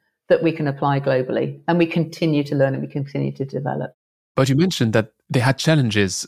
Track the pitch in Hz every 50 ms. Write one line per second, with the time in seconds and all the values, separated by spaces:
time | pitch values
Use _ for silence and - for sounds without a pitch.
0 | _ _ _ _ _ _ 180 - 170 165 160 - 156 143 135 139 147 139 139 139
1 | 139 139 131 131 131 131 117 110 135 139 139 - - - 170 175 170 165 - 175
2 | 160 160 - - 170 160 151 147 143 143 160 139 135 135 135 131 139 139 - 147
3 | 139 139 - 143 139 139 139 - 139 135 - 131 139 131 131 143 143 - - _
4 | _ _ _ _ _ _ _ - 135 131 135 143 175 196 165 - 131 113 107 -
5 | 214 - _ _ _ _ - 135 113 131 135 - - 160 160 151 135 117 98 104
6 | 101 92 - - -